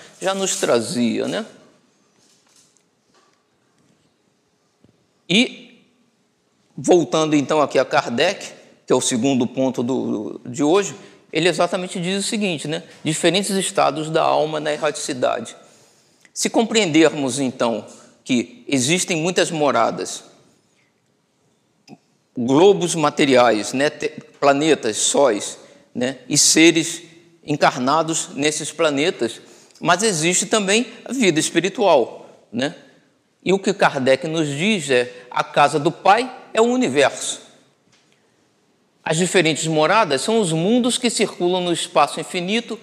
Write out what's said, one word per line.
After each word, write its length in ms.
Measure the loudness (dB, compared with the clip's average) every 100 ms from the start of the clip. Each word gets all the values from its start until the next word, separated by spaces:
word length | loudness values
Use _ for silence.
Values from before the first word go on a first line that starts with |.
| -20 -8
já 160 | -4 -4
nos 220 | -4 -4
trazia, 720 | 0 0 0 -2 0 0 -4
né? 160 | -6 -8 -16 _ _ _ _ _ _ _ _ _ _ _ _ _ _ _ _ _ _ _ _ _ _ _ _ _ _ _ _ _ _ _ _ _ _ _ _ 0
E, 520 | 2 2 -2 -20 _ _ _ _ _ _ _ _ _ _ -8
voltando 600 | 4 4 4 0 2 2
então 260 | 2 0
aqui 180 | 2 0
a 60 | 2
Kardec, 640 | 0 0 0 0 -2 -12 -20 -20 _ 0
que 60 |
é 40 | 0
o 60 |
segundo 460 | 0 0 0 0 0
ponto 340 | -2 -2 -2
do, 600 | -2 -2 -4 -6 -8 -12 -12
de 180 | -2
hoje, 320 | 2 2 0 -8 -20 -20 -8
ele 160 | -2 0
exatamente 520 | 0 -2 -2 -6 -6
diz 240 | -4 -4 -4
o 20 |
seguinte: 400 | -4 -4 -4 -6
né? 160 | -8 -10 -10
Diferentes 480 | -6 0 2 0 -2
estados 580 | -2 -2 0 0 0 -4
da 140 | 0
alma 360 | 2 0 -2 -4
na 140 | -6
erraticidade. 840 | -2 -4 -4 -8 -4 -2 -2 -8 -16 -20 _ _ _ _ _ _
Se 160 | -6 -2
compreendermos, 880 | 0 0 0 2 4 4 2 -4 -2
então, 460 | -4 -2 -2 -2 -8 -20 -20 _
que 400 | -2 -2 -2 -10 -4
existem 500 | -2 0 0 0 -2
muitas 340 | -2 0 -2
moradas, 720 | 0 0 2 0 -2 -8 -10 -16 _ _ _ _ _ _ _ _ _ _ _ _ _ _ _ -20 -20 _ _ _ -6
globos 600 | 0 6 6 4 0 0
materiais, 800 | -2 0 2 4 4 2 -2
né, 160 | -2 -2
te-, 200 | -2 -10 -10 -20 -2
planetas, 580 | 2 2 2 2 0 -2
sóis, 600 | -2 2 2 2 -6 -14 -20 -20 _
né, 260 | -6 -6 -6 -4
e 80 | 0
seres 640 | 2 6 6 4 -2 -8 -16 -20 _ _ -6
encarnados 840 | 0 0 2 0 2 0 -4 -6
nesses 380 | -2 -2 -2 -8
planetas, 720 | -2 0 2 -2 -2 -6 -6 -20 -20 -20 -8
mas 220 | 0 2
existe 440 | 2 0 0 0 0
também 420 | 0 2 0 -2 -10 -10
a 60 |
vida 280 | 0 2 2
espiritual, 920 | 0 -2 -2 0 4 4 2 -6 -20 -20 _
né? 220 | -6 -6 -6 -20 _ _ _ _ _
E 80 | -2
o 80 | -2
que 140 | 0
Kardec 520 | 0 0 2 2 2 0
nos 220 | -4 -4
diz 420 | -2 -2 -2 0
é, 220 | 0 0 -8 -10
a 140 | -6
casa 340 | -2 2 2 2
do 140 | -2
Pai 420 | 0 2 2 2 -10 -6
é 80 | 0
o 40 | 2
universo. 760 | 2 0 2 2 0 -10 -12 -16 _ _ _ _ _ _ _ _ _ _ _ _ _ _ _
As 140 | -4 -2
diferentes 500 | 2 2 2 0 -2
moradas 540 | 2 2 2 2 0
são 180 | 0 0
os 140 | 0
mundos 440 | 0 2 2 0 0
que 120 | -2
circulam 520 | 0 -2 -2 -2 0
no 120 | -2
espaço 480 | -4 -2 0 0 0
infinito 580 | -8 -6 -4 -4 -4 -14